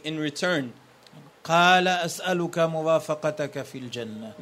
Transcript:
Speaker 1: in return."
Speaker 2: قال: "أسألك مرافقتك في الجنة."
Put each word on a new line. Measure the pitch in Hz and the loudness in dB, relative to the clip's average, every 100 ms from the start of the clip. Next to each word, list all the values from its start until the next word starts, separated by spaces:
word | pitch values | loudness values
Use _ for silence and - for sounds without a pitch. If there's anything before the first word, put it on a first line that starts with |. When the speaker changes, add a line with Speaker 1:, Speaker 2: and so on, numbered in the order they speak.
| - | -8
Speaker 1:
in | 156 | -4
return." | 151 147 180 160 123 - _ _ - 151 - _ | -6 -2 0 0 -2 -12 _ _ -20 -20 -20 _
Speaker 2:
قال: | - 170 180 185 185 | 2 4 6 6 4
"أسألك | 175 170 - 185 180 170 170 | 0 -2 -4 -2 0 0 0
مرافقتك | 165 160 160 156 160 151 156 151 139 139 | 0 0 2 2 2 -2 -2 -4 -6 -6
في | 127 135 | -10 -10
الجنة." | 123 120 110 107 110 104 | -10 -8 -8 -10 -12 -14